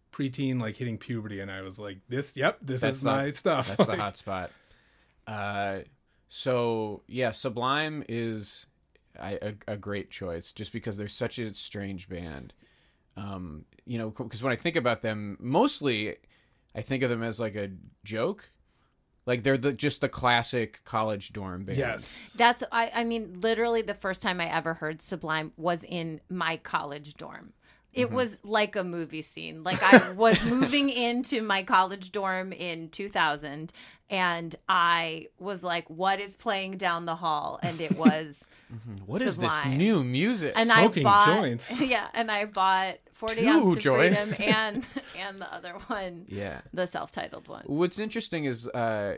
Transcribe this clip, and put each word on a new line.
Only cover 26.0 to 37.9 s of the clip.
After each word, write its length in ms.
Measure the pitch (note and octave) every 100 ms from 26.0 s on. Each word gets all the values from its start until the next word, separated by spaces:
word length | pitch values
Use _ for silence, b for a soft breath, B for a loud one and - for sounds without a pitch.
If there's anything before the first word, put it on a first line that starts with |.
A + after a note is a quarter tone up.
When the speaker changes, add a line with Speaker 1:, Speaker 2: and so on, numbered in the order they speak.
| E3 D#3 -
Speaker 3:
my 280 | F3+ E3 D#3+
college 580 | - E3 D3+ D3 D3+ -
dorm. 380 | D#3 - - _ b b b
It 140 | B3+ B3
Speaker 2:
Mm-hmm. 80 | B3
Speaker 3:
was 220 | A#3+ G#3
like 320 | G3+ G#3+ G#3 G#3
a 80 |
movie 380 | F3+ E3+ D#3+ D#3
scene. 420 | D3+ - E3 D#3+
Like, 180 | D#3+ F#3
I 300 | F#3+ A3+ -
was 320 | F#3 A3+ G#3
Speaker 2:
<laughs> 0 |
Speaker 3:
moving 460 | A#3 B3 C4 C#4+ C#4
into 520 | A#3+ A#3+ A#3+ - B3
my 220 | G#3+ G3
college 480 | F#3+ G3+ F#3 G3 F#3
dorm 400 | G#3 G3 F#3 F#3
in 380 | F#3 F3 E3 D#3+
two 180 | - G3+
thousand, 640 | F#3+ D#3+ D3 D3 C#3+ D#3 - B B -
and 440 | G3 F3+ E3+ E3+ - -
I 600 | F#3 E3+ E3+ E3 D#3+ - -
was 240 | F#3 F#3+
like, 260 | F3+ E3+ E3
"What 300 | D#3+ F#3 F#3+
is 160 | G3+ G3
playing 400 | A#3 G3 F#3+ F#3+
down 300 | F#3 E3+ E3+
the 100 | E3
hall?" 420 | E3+ D3+ D3+ -
And 160 | F3 E3
it 160 | D#3+